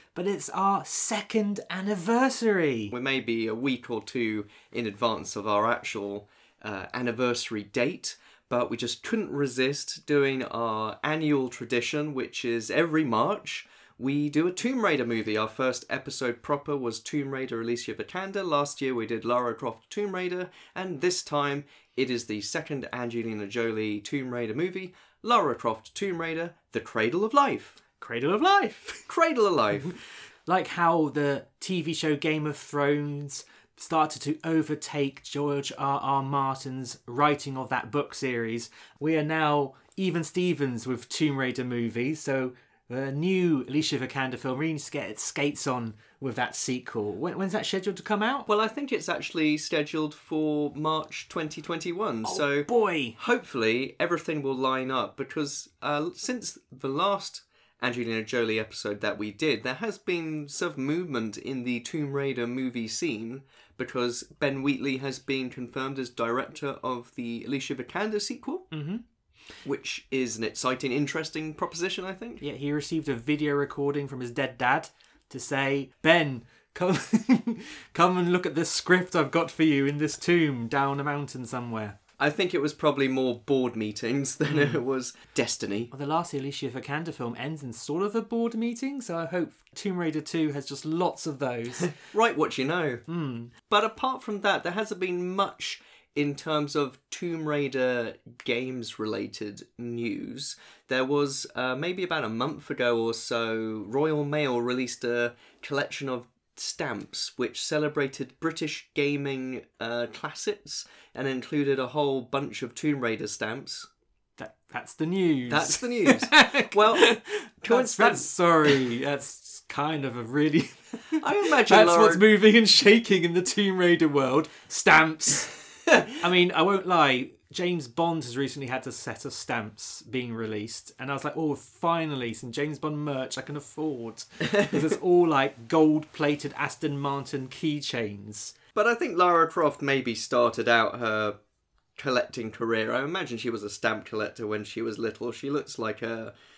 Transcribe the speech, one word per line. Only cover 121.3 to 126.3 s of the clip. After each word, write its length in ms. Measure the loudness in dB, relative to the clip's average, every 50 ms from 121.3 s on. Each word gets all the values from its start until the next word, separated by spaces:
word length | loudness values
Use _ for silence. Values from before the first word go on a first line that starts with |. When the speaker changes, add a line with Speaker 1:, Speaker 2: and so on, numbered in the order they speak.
| 2 2 4 4
Speaker 2:
imagine 300 | 6 6 8 10 10 10
Speaker 1:
That's 100 | 12 12
Speaker 2:
Lara 140 | 10 10 10
Speaker 1:
what's 140 | 8 8 10
moving 380 | 10 10 10 12 10 10 10 10
and 100 | 10 10
shaking 560 | 8 8 10 10 10 10 8 6 4 4 4
in 100 | 4 2
the 80 | 2
Tomb 360 | 2 2 2 2 2 2 4 6
Raider 320 | 6 8 8 8 6 6
world. 400 | 6 4 4 4 4 2 2 0 -4 -18 -14 -8
Stamps. 800 | -4 2 6 8 10 10 10 8 2 0 2 2 2 2 0 -4 -8 -14 -18 -20 -14 0 6
Speaker 2:
<laughs> 40 | 8
Speaker 1:
I 420 | 8 8 8 4 -4 0 2
mean, 220 | 4